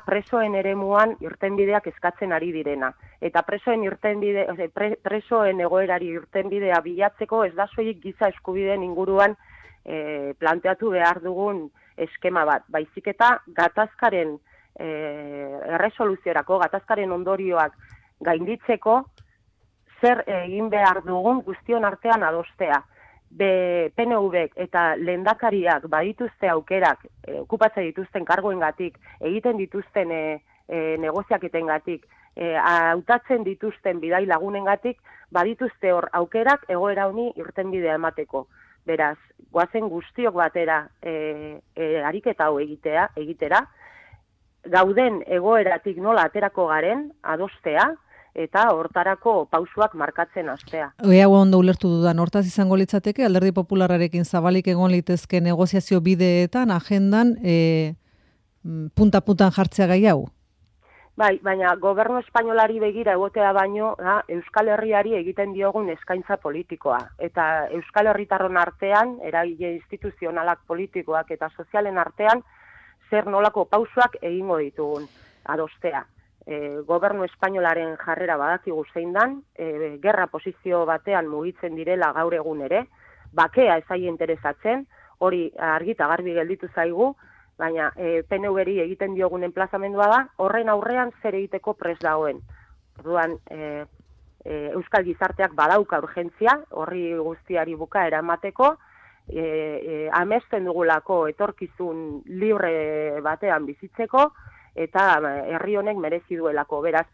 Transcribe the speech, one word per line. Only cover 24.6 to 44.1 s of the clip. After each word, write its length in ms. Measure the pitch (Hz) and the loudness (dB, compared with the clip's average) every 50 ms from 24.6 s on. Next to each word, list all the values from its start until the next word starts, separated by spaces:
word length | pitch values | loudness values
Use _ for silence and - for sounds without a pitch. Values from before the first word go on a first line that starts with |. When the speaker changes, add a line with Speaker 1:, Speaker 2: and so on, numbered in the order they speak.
| 180 | -8
Speaker 1:
eta 320 | 175 - 175 170 160 156 | -2 0 2 2 2 0
lehendakariak 840 | - 170 175 180 180 190 208 220 220 240 226 202 196 175 175 160 139 156 | -2 -2 -4 -4 0 0 0 0 0 0 -2 0 0 2 2 0 0 0
badituzte 640 | 165 156 156 170 208 214 - 247 220 - _ 202 185 | -2 -2 -2 -2 -2 -4 -6 -8 -8 -6 _ -2 0
aukerak, 540 | 165 160 - - 190 190 180 156 135 - - - _ - - | 0 -2 -2 -2 0 2 2 2 2 0 -8 -18 _ -20 -16
e, 80 | - 143 147 139 | -12 -12 -12 -6
okupatzen 400 | - 226 202 220 214 - 202 175 | -6 0 2 2 2 2 -2 -6
dituzten 400 | 160 - 190 190 - - 196 170 | -4 -6 -8 -10 -8 -8 -8 -2
kargoengatik, 680 | - 175 196 190 208 185 180 165 156 - - 185 170 - _ _ - - - | 0 -2 0 0 -2 -2 -2 -2 -2 -2 -4 -8 -8 -10 _ _ -20 -16 -8
egiten 380 | - 160 196 220 214 247 226 | -6 -4 -4 -2 -2 -2 -2
dituzten, 540 | 202 190 - - 202 190 - - 208 180 170 | -2 -4 -6 -6 -10 -10 -4 -4 -4 -2 -2
e, 120 | 165 160 156 156 156 151 - _ _ _ _ | -4 -4 -4 -4 -6 -8 -12 _ _ _ _
e, 300 | - 170 165 160 160 160 | -8 -6 -4 -4 -4 -4
negoziaketengatik, 1080 | 160 160 156 156 196 196 - 214 180 175 165 - 165 165 160 151 156 - - 170 151 - _ _ _ _ _ _ | -4 -4 -4 -4 -4 -2 -2 -2 -2 -2 -4 -6 -4 -2 -2 -2 -4 -4 -6 -10 -10 -12 _ _ _ _ _ _
e, 200 | - 170 170 160 | -8 -6 -2 0
hautatzen 840 | 156 - 170 170 170 165 165 170 180 170 - 240 240 - - 262 233 208 | 0 2 2 4 4 4 2 2 0 2 2 2 2 2 0 -2 0 0
dituzten 560 | 190 196 - 220 214 - - _ 196 175 170 | -4 -6 -6 -6 -8 -8 -4 _ -4 -4 -2
bidai 260 | 160 165 175 185 196 | -2 0 0 0 2
lagunengatik, 720 | 196 165 160 185 202 - 196 196 196 202 - - 247 240 - _ - - - - _ | 2 0 0 0 -4 -6 -2 0 0 0 0 -2 -6 -6 -8 _ -20 -20 -20 -20 _
badituzte 640 | - 175 175 214 233 - 254 240 - _ - 185 180 | 0 0 0 0 -2 -2 -4 -6 -4 _ 0 2 2
hor 160 | 175 - - - | 2 0 -2 -2
aukerak 520 | 175 175 170 - 226 226 269 285 285 - - | -2 -2 -2 -2 0 2 2 2 2 0 -4
egoera 360 | 185 175 190 202 196 196 196 | -4 -2 0 -2 0 0 -2
honi 240 | 196 196 226 240 240 - | -2 -2 -4 -6 -6 -6
irtenbidea 640 | - 160 - - 196 185 190 190 185 170 160 156 156 | -8 -12 -10 -8 -8 -6 -4 -4 -2 -2 -2 -2 -2
emateko. 460 | 165 160 - - 143 - - 135 127 - _ _ _ _ _ _ _ 165 | -2 -4 -4 -6 -8 -6 -8 -8 -8 -10 _ _ _ _ _ _ _ -4
Beraz, 300 | 165 156 151 147 151 - _ _ _ _ - _ | 0 0 0 0 -2 -4 _ _ _ _ -20 _
goazen 340 | - 170 175 - - 226 220 202 | 0 0 0 2 0 -4 -4 -4
guztiok 420 | 165 170 - - _ 247 240 220 175 | -6 -8 -10 -10 _ -2 -2 0 2
batera, 560 | 175 165 156 - 175 165 160 160 151 151 - _ _ | 0 0 0 0 -2 0 0 0 -2 -2 -6 _ _
e, 580 | - 170 160 156 156 156 151 151 151 151 151 151 - _ _ | -10 -8 -6 -6 -6 -6 -8 -8 -12 -14 -16 -18 -20 _ _
e, 260 | 160 165 156 160 156 | -6 -4 -2 -2 -2
ariketa 460 | 143 151 165 208 - 247 - - 156 156 | -2 -2 -4 -2 -4 -4 0 0 0 0
hau 80 | 151 143 151 | 2 0 -4
egitea, 480 | 151 151 - - 156 151 165 196 - - | -6 -8 -8 -6 -2 0 0 0 -2 -4
egitera, 460 | 156 151 151 165 - 156 147 175 220 277 - _ _ - - - - - - | -8 -10 -10 -8 -6 -2 2 2 2 2 0 _ _ -20 -20 -20 -20 -20 -20